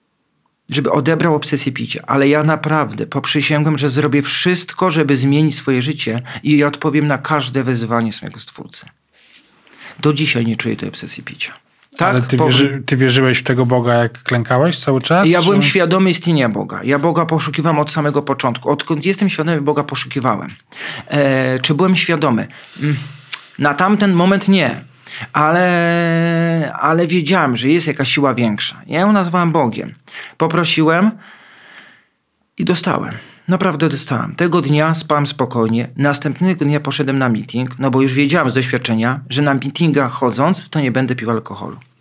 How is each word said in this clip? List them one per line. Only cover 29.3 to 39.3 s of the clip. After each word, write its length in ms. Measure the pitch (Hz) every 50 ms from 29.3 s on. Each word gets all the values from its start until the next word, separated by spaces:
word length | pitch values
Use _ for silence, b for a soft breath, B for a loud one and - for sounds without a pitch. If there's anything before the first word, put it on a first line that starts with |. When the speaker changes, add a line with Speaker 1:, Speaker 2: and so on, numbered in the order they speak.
| 170 180 175 170
Speaker 1:
Bogiem. 420 | 156 165 135 113 - - - - - - B B B B B B B
Poprosiłem 760 | - 160 156 - 175 165 165 - 160 156 151 165 175 202 220 220 B B B B B B B B B B B B B B B B B B B B B _ _ _ _ _ _ _ -
i 60 | 165
dostałem. 500 | - 175 165 - 185 165 - 113 113 110 B B B B B B -
Naprawdę 400 | 185 175 185 185 151 143 165 156
dostałem. 460 | - - - - 131 113 113 - 147
Tego 280 | - 175 175 175 175
dnia 320 | 143 139 147 147 156 160 160
spałem 320 | 160 - - 151 147 143
spokojnie. 640 | 139 - - 127 123 - 120 113 110 113 117 120 - -
Następnego 680 | - 139 143 143 143 - 147 127 - 180 190 175 175 147
dnia 160 | 143 147 147
poszedłem 380 | 151 139 131 - 139 135 135 135
na 100 | 131 120
meeting, 500 | 113 107 104 - - 123 127 127 127 127
no 120 | 135 135
bo 120 | 123 143
już 120 | 135 135 127
wiedziałem 360 | 143 147 139 165 170 143 127
z 40 | 110
doświadczenia, 640 | 131 123 127 123 123 123 120 113 110 113 123 135 147 - -